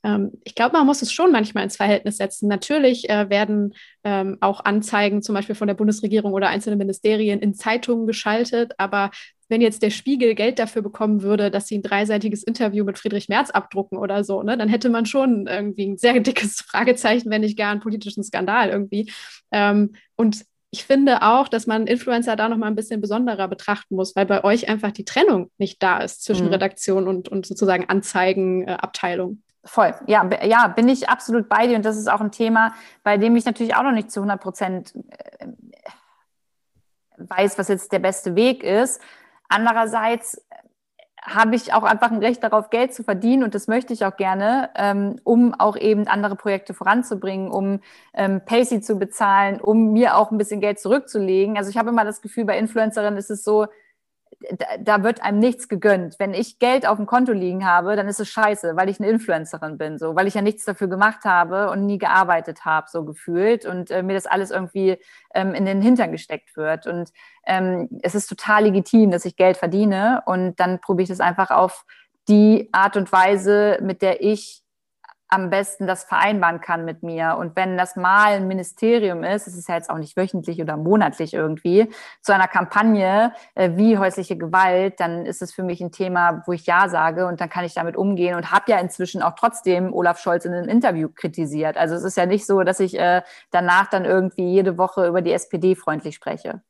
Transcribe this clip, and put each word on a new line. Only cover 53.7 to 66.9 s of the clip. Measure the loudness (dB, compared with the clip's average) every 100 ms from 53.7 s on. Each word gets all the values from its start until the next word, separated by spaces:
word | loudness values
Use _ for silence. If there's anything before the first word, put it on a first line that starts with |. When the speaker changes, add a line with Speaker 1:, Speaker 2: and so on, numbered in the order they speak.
| _ _ _ _ _ _ -20 -14
Speaker 2:
da, | -10 -8 -4
da | 0 2
wird | 2 -2
einem | -2 2
nichts | 2 0 -8
gegönnt. | 0 2 2 -2 -6
Wenn | -4
ich | -4 -6 _
Geld | 2 2 0
auf | -2
dem | 0
Konto | 2 2
liegen | 0 -2 -2 2
habe, | 2 2 -2
dann | -2
ist | -6
es | -8
scheiße, | 0 0 0 -2 -2
weil | -2
ich | 0
eine | 0
Influencerin | 0 0 -4 -4 -12 -12 -8
bin, | -10 -6
so, | -4 0
weil | 0
ich |
ja | 0
nichts | -2 -2 -8
dafür | -6 -4
gemacht | 2 0 0
habe | 0 2 2 -2 -2
und | -2 -2
nie | -2
gearbeitet | 0 2 2 0 -2 -8 -2
habe, | -2 -2
so | -8 -8
gefühlt, | -12 -6 0 2 0 -2
und, | -8 -6
äh, | -4
mir | -2
das | -4 -2
alles | -4 -2
irgendwie, | -6 -6 -2 0 -2 _ -20 _
ähm, | -2 -2
in | -2 -2
den | 2
Hintern | 4 4 2
gesteckt | -4 -8 -12 _ -8
wird. | -4 -4
Und, | -4